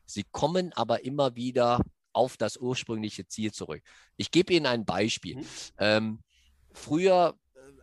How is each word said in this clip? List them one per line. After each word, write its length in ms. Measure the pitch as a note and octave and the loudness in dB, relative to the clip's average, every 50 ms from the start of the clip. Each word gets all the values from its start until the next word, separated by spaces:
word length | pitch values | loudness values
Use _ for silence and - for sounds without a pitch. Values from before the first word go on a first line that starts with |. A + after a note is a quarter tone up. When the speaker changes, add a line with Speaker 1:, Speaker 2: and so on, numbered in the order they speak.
| _ | _
Speaker 1:
Sie 200 | - - G2+ G2+ - | -12 -10 -10 -10 -8
kommen 420 | - - - C#3+ E3+ F#3 F#3 F3 - | -4 -2 -2 0 2 0 -2 -2 -2
aber 320 | - A#2 A2+ A#2 G#2+ - | -4 0 0 0 -2 -2
immer 300 | B2+ C3+ D3 C#3+ C3 A#2+ | -4 -2 0 0 0 -2
wieder 460 | A#2+ A#2+ B2+ B2+ B2+ A#2+ A#2+ A#2+ A#2+ - - - _ _ _ | -4 -6 -2 0 2 2 4 2 2 0 -4 -6 _ _ _
auf 240 | _ - A#2 C3 - | _ 0 0 0 0
das 220 | - A#2 G#2 - - | -2 -4 -4 -4 -4
ursprüngliche 680 | B2 B2 B2+ B2 - - A#2 A2 G#2+ G#2+ - - F#2 - | -4 -4 -4 -4 -4 -6 -6 -6 -4 -6 -8 -10 -12 -12
Ziel 260 | - - G#2+ G#2+ - | -8 -6 -4 -4 -4
zurück. 280 | - F#2+ - D#2 D2+ - _ - - - _ _ - | -6 -8 -10 -10 -12 -12 _ -20 -20 -20 _ _ -8
Ich 140 | G#2 - | -8 2
gebe 220 | - D#3+ F#3+ - F#3 | 2 2 4 4 4
Ihnen 120 | E3+ D3+ | 2 4
ein 180 | C3+ B2 A#2+ G#2+ | 2 0 0 0
Beispiel. 540 | F2 E2+ F#2 G#2 A2+ - - - - - - | -2 0 0 0 0 0 -4 -6 -10 -12 -12
Speaker 2:
Mhm. 80 | D#4 - - - - - - - | -12 -12 -14 -14 -16 -16 -6 0
Speaker 1:
Ähm, 420 | F#2+ G#2 G#2+ A2 A2 A2 G#2+ A2 - _ _ _ _ _ _ _ _ _ _ | 2 4 4 4 2 0 -4 -8 -12 _ _ _ _ _ _ _ _ _ _
früher, 640 | - - - C3 D#3+ F3+ F#3+ F#3 F3+ F3 D#3+ - - _ _ _ | -18 -6 -2 -2 2 4 4 6 6 4 2 0 -4 _ _ _
äh, 40 | - C3 C3+ C#3 - | -20 -20 -20 -20 -14